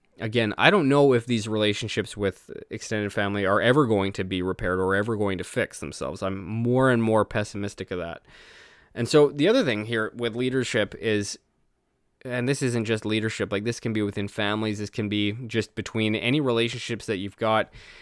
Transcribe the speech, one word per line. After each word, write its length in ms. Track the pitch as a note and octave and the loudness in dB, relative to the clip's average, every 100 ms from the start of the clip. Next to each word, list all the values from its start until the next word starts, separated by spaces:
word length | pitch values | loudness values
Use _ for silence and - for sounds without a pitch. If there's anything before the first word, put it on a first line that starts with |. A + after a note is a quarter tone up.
| _ - | _ -10
again, 320 | A2+ A#2 A2 - | -2 2 2 4
I 120 | B2+ | 4
don't 180 | G3 C#3 | 6 6
know 260 | C#3+ C#3+ | 6 6
if 100 | A#2+ | 6
these 240 | B2+ A#2 G#2+ | 2 -2 0
relationships 640 | G#2+ G#2+ G2+ A2 - F#2 - | 0 2 0 -2 -4 -4 -2
with 340 | G2+ - - - - | -2 -2 -10 -18 -12
extended 420 | A2 - G#2+ G2+ | -12 -6 -4 -2
family 340 | G#2+ G2+ G2+ F#2+ | -2 -2 0 2
are 140 | G2+ | 4
ever 260 | A2+ C#3 A#2+ | 4 4 4
going 260 | G#2 G2 | 2 2
to 100 | G2 | -2
be 180 | F#2+ F#2 | -4 -2
repaired 380 | F#2 F#2 F2+ F#2 | -2 -2 -2 0
or 140 | F#2 | 0
ever 220 | G2 G#2+ G#2+ | 0 0 -2
going 220 | G2+ F#2+ | -2 -2
to 60 | |
fix 360 | - B2 G2+ - | -4 -4 -4 -6
themselves. 420 | D2 - C2+ F#2 | -12 -8 -8 -6
I'm 220 | F#2+ G2 | -6 -6
more 460 | F2+ A2 A#2+ B2+ C3 | -6 -2 0 4 4
and 120 | A#2+ | 4
more 220 | A2+ A2 | 4 2
pessimistic 680 | G2+ G#2+ G#2 G2+ G2+ - F#2+ | 2 -2 -4 -6 -8 -8 -8
of 80 | F2+ | -8
that. 220 | E2+ D#2+ - - - - - - _ | -8 -10 -16 -20 -20 -20 -20 -20 _
And 140 | - A#2 | -6 2
so 200 | D3+ C#3+ | 6 6
the 180 | C#3+ E3+ | 4 2
other 160 | C4 | 4
thing 220 | E3 G#2 A2 | 2 -2 -2
here 260 | A#2 A2 | -2 -4
with 220 | A#2+ A#2 A2+ | -4 -4 -2
leadership 580 | B2+ C3 A#2+ A#2 G2+ - | -2 -2 0 0 -2 -2
is, 380 | A2+ G#2 G2+ - _ _ _ _ _ _ _ _ | 0 0 -2 -8 _ _ _ _ _ _ _ _
and 240 | C3 B2 B2 | -8 -2 0
this 140 | C#3 | 0
isn't 220 | B2+ A#2 | 0 0
just 200 | A2 A2 | 0 -2
leadership, 460 | G#2+ A2 A2 - G2 | 0 0 0 -2 -2
like, 120 | G2+ | -2
this 160 | A2 - | -2 -4
can 120 | A#2 | -2
be 100 | G#2+ | -2
within 260 | G2+ G#2 G2+ | -2 -2 -6
families, 500 | - G#2 G#2+ A2 G#2 | -4 -2 0 -2 -4
this 120 | G2+ | -6
can 180 | - G#2 | -4 -2
be 240 | G#2 G#2 A2 A#2+ | 0 0 -4 -4
just 280 | A2+ - | -4 -4
between 400 | - C#3 A2+ A2 | -6 -6 -2 0
any 260 | G#2+ A2+ D3 | 0 0 0
relationships 640 | C3+ A#2 A#2 A#2+ - A2+ - | 2 0 0 -4 -6 -6 -4
that 100 | G2+ | -4
you've 200 | G2 - | -6 -2
got, 340 | A2 A2 - - - - | 0 2 0 -8 -20 -20